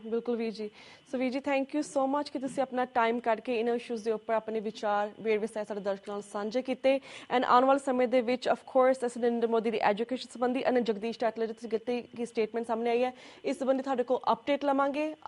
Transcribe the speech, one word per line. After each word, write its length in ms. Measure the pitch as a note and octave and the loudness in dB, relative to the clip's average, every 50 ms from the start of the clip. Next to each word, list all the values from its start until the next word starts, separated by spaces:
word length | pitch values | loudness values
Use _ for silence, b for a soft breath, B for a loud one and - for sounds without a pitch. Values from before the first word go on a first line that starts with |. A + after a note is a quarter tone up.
| G#3+ | -8
ਬਿਲਕੁਲ 300 | A3+ A3 A#3 A#3 B3 A#3+ | -6 -6 -4 -2 -2 -2
ਵੀਰ 160 | A3 A#3 A3+ G3 | -2 -2 -4 -4
ਜੀ। 180 | G#3 G#3+ G#3 B B B B B B B - - | -6 -8 -10 B B B B B B B -8 -4
So 60 | B3 | -2
ਵੀਰ 140 | C4 B3+ A#3 | 0 0 -2
ਜੀ, 60 | C#4 | -2
thank 260 | C#4 D4 C#4 C4+ C4+ | -2 0 0 0 0
you 160 | C4+ - D4 | 0 -2 -4
so 340 | D4 - - C#4 C4 C4+ C#4 | -4 -2 0 0 0 2 0
much 180 | D4 D4 - - | -2 -2 -4 -6
ਕਿ 60 | C4 | -6
ਤੁਸੀਂ 240 | B3+ C4+ - C#4 C4 | -6 -4 -2 -2 -2
ਆਪਣਾ 220 | C4 B3 B3 B3 | -2 -2 -2 -2
ਟਾਈਮ 360 | B3 - B3 A3+ A3+ A#3 B3 | 0 2 2 2 2 2 0
ਕੱਢ 200 | A#3 A#3+ A3 G#3+ | 0 0 0 0
ਕੇ 200 | - B3+ B3 G#3+ | 0 -2 -2 0
ਇਹਨਾਂ 140 | A#3 A#3+ A#3 | 0 0 0
ਇਸ਼ੂਜ਼ 300 | A#3+ A#3+ - A#3+ A3 G#3 | -2 -2 -6 -8 -4 -2
ਦੇ 80 | A#3 G#3+ | -2 -2
ਉੱਪਰ 220 | G#3+ A3 - A3+ | -2 -2 -2 -2
ਆਪਣੇ 260 | A3 A3 A3 A3 A3 | -2 0 -2 -4 -4
ਵਿਚਾਰ 500 | G3+ A3 G#3 - A3+ G#3 G#3 G#3 G#3 G#3+ G3+ - | -4 -6 -6 -4 -2 0 0 0 0 -2 -6 -4
ਵੇਰਵੇ 260 | F#3+ A3 G#3+ G#3 G#3+ | -2 0 0 0 0
ਸਹਿਤ 220 | A3+ - G#3+ G#3 - | -2 -4 -6 -8 -6
ਸਾਡੇ 120 | G#3+ G3+ | -6 -4
ਦਰਸ਼ਕਾਂ 340 | F#3 G3+ G3 G3 - G#3 G3+ | -4 -4 -4 -4 -6 -8 -8
ਨਾਲ 80 | G3+ G#3 | -8 -8
ਸਾਂਝੇ 400 | - - G#3 G3+ A3 G3+ B3+ B3+ | -8 -6 -6 -4 -2 -2 -2 -2
ਕੀਤੇ। 380 | C4 B3+ - - C4 C4+ C4+ B B B B B B - | -2 -2 0 2 2 2 2 B B B B B B 0
And 80 | B3+ - | 0 4
ਆਉਣ 180 | - A#3 B3 C4 | 6 6 6 8
ਵਾਲੇ 140 | C4 C4+ C#4 | 6 4 4
ਸਮੇਂ 300 | - C#4 B3+ B3 B3+ A3+ | 2 0 2 2 2 2
ਦੇ 120 | B3 B3+ | 2 2
ਵਿੱਚ, 280 | A3 A#3 B3+ B3 - - | 2 2 0 0 0 0
of 100 | B3 - | 0 0
course, 480 | - - - C4 B3+ B3+ C4 C4 A#3+ | -2 0 2 4 6 6 4 2 0
ਅਸੀਂ 160 | A#3+ - A#3 A#3+ | -4 -2 0 0
ਨਰਿੰਦਰ 260 | A#3+ A#3+ A#3 A#3 A3+ | 0 2 2 2 2
ਮੋਦੀ 220 | A3+ A3+ G#3+ A#3 | 2 2 2 2
ਦੀ 80 | A3 - | 0 2
ਐਜੂਕੇਸ਼ਨ 500 | - - G#3 G3 A#3 - B3+ A#3+ - - | 2 2 2 2 0 -4 -4 -6 -6 -10
ਸੰਬੰਧੀ 340 | - A3+ B3 B3 B3 C4+ - - | -6 -2 -2 0 0 0 2 2
and 120 | B3+ B3 | 2 2
ਜਗਦੀਸ਼ 380 | A3+ A3+ G#3+ G3+ G#3+ A#3 A3 - | 2 0 -2 -2 -4 -6 -4 -2
ਟਾਟਲੇ 280 | B3 A3 A3 A3+ A3+ | -2 -2 -2 -2 -4
ਦੀ 60 | G#3+ A3+ | -4 -4
ਤੁਸੀਂ 180 | - A#3+ G#3+ | -8 -6 -4
ਕੀਤੀ 320 | A3 G#3+ - B3 A#3+ A#3+ - | -4 -4 -2 -2 -4 -4 -6
ਕਿ 240 | - - A3+ A#3+ | -8 -8 -8 -8
ਸਟੇਟਮੈਂਟ 400 | A3+ - A#3 G#3+ G#3+ A3 A#3 A#3 | -4 -2 -2 -2 0 -2 -4 -2
ਸਾਹਮਣੇ 240 | A#3 A3+ A3+ A#3 A#3+ | -2 -2 0 0 2
ਆਈ 140 | A#3 A#3+ B3+ | 2 2 2
ਹੈ, 80 | B3+ B3+ B B B B B B | 0 -2 B B B B B B
ਇਸ 140 | - C4+ - | -4 -4 0
ਸੰਬੰਧੀ 240 | C4+ B3 C4+ C4 C4+ | 0 2 2 2 0
ਤੁਹਾਡੇ 200 | C#4 C4+ A#3+ B3 | 0 -2 -2 0
ਕੋਲ 300 | B3 B3+ - - - A3+ | 0 0 0 2 2 0
ਅਪਡੇਟ 320 | A3+ - C#4+ C#4+ C#4 C#4+ | 2 2 0 0 0 2
ਲਵਾਂਗੇ। 500 | C#4+ C#4 C4+ C#4 C#4+ C4+ D4 D4+ D#4 D#4 - - | 2 2 2 2 2 0 0 -2 -4 -4 -4 2